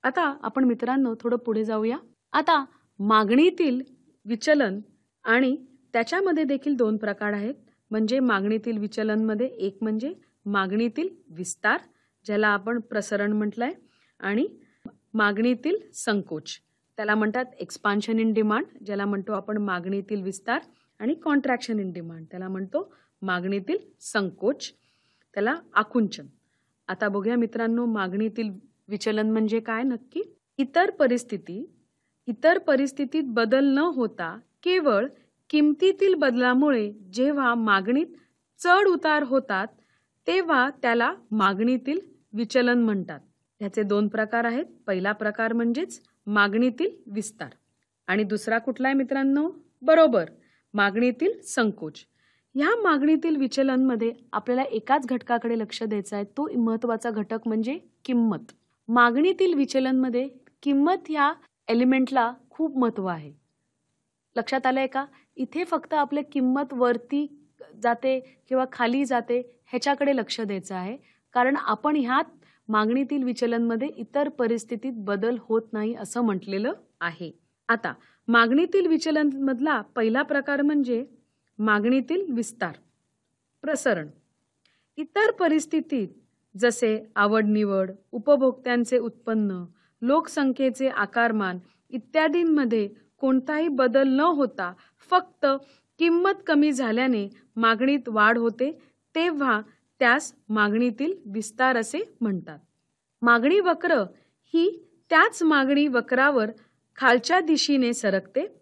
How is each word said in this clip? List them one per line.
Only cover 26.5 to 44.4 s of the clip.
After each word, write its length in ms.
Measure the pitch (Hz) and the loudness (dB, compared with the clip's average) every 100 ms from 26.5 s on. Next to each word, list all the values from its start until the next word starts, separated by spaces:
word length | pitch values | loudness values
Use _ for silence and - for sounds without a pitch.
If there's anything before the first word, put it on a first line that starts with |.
| _ _ _ - | _ _ _ -12
आता 200 | 185 208 | -4 -2
बघूया 280 | 202 196 240 | -2 -2 0
मित्रांनो, 500 | 226 233 226 233 240 | -2 -2 -2 0 -2
मागणीतील 680 | 214 185 190 220 220 220 190 _ _ - | -2 -2 -2 -4 -4 -8 -8 _ _ -10
विचलन 440 | 208 220 214 220 | -6 -4 0 0
म्हणजे 280 | 220 220 226 | 0 0 -2
काय 240 | 226 226 | -4 -4
नक्की? 380 | 262 233 - 330 427 _ _ - | -4 -6 -8 -10 -10 _ _ -6
इतर 320 | 269 - 381 | -2 2 0
परिस्थिती, 880 | - 269 247 240 202 - 180 320 _ _ _ _ _ - | 2 2 2 -4 -12 -10 -12 -12 _ _ _ _ _ -12
इतर 300 | 220 311 370 | 2 4 4
परिस्थितीत 680 | - 269 277 269 269 311 277 | 2 2 0 -2 -4 -4 -2
बदल 400 | 226 226 262 285 | -2 2 4 4
न 120 | 269 | 2
होता 600 | 330 269 226 - 170 196 _ _ | 0 0 -4 -4 -10 -10 _ _
केवळ 440 | 359 370 294 202 262 - _ _ _ | 0 2 2 2 0 -8 _ _ _
किमतीतील 640 | 302 302 294 370 381 392 359 | 2 2 4 2 4 2 2
बदलामुळे 760 | 285 240 247 254 294 254 208 | 2 2 2 4 4 2 -2
जेव्हा 640 | 208 190 190 262 285 254 240 | -8 -12 -2 0 2 0 0
मागणीत 500 | 220 196 190 262 339 - _ _ _ _ | 2 0 2 -2 -2 -10 _ _ _ _
चढ 280 | 349 359 403 | 2 4 4
उतार 360 | 349 320 302 | 2 0 0
होतात, 440 | 277 262 262 196 190 _ _ _ _ _ - | 2 -2 0 -4 -4 _ _ _ _ _ -2
तेव्हा 420 | 359 339 285 254 277 | -2 2 2 2 0
त्याला 320 | 240 233 240 359 _ | 0 2 0 -2 _
मागणीतील 680 | 214 196 190 226 254 262 320 - _ _ | 0 2 2 0 0 -2 -6 -8 _ _
विचलन 460 | 214 233 254 247 247 | -8 -2 0 2 2
म्हणतात. 400 | 226 202 170 151 _ _ _ _ | 2 0 -4 -12 _ _ _ _
ह्याचे 240 | 202 208 | -8 -4
दोन 240 | 202 208 208 | 0 0 0
प्रकार 360 | 220 214 233 | -2 -2 -2